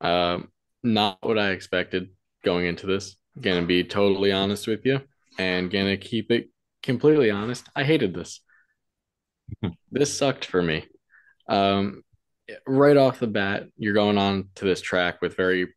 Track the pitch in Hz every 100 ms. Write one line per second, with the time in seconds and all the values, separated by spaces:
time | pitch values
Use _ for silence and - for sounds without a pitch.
0 | 82 87 87 90 - _ _ _ 120 107
1 | 104 - - 107 101 92 - 90 90 92
2 | 92 _ _ _ 101 90 87 85 95 95
3 | - - _ - 110 90 87 90 85 101
4 | 101 95 98 95 98 101 - 107 127 135
5 | - _ _ - 92 90 90 98 98 98
6 | - 113 - 117 - _ _ _ - 123
7 | 147 151 113 101 110 120 - 147 139 160
8 | 104 85 82 - _ _ _ _ _ _
9 | _ _ _ _ - - - - _ 123
10 | 143 - 139 131 - 90 85 78 - _
11 | _ _ _ _ - 101 98 98 101 131
12 | - _ _ _ - 107 - 135 143 143
13 | 135 120 117 104 98 98 - - 107 104
14 | 104 101 98 98 95 - 101 87 - 92
15 | 87 - 87 - 92 92 90